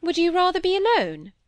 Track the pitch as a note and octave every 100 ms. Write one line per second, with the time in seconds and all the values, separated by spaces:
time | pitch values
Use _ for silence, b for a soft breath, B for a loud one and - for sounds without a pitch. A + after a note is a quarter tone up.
0 | E4 F4 E4+ E4+ F4+ F#4 F4+ F#4+ G4+ A#4
1 | F#3 D#3 D#3+ -